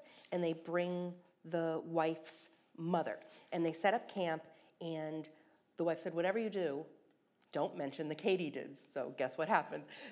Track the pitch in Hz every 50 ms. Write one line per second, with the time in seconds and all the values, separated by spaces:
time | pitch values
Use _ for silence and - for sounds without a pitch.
0 | - - - - - - 180 175 175 165 160 165 - 170 170 175 175 175 180 175
1 | 180 175 180 180 - - _ _ - 165 170 170 165 165 160 160 - 165 165 170
2 | 156 160 165 165 - - - - - - - - - _ - - 160 170 180 165
3 | 151 117 104 - - - - - - - - 170 170 165 160 - - 196 202 -
4 | - - - 202 180 165 160 160 - - - - - - _ - 170 165 160 156
5 | 156 156 160 160 156 - - - - _ _ _ _ _ _ - 165 170 160 160
6 | - 185 160 170 170 185 196 233 226 214 196 196 175 151 139 147 156 - - -
7 | _ _ _ _ _ _ _ _ _ _ - 147 147 143 143 - 143 135 135 -
8 | 156 151 156 - - 208 190 180 175 143 139 131 - - 139 - - - - 139
9 | 123 143 139 - 135 127 - - 156 170 220 165 151 - 156 151 151 - - -
10 | - -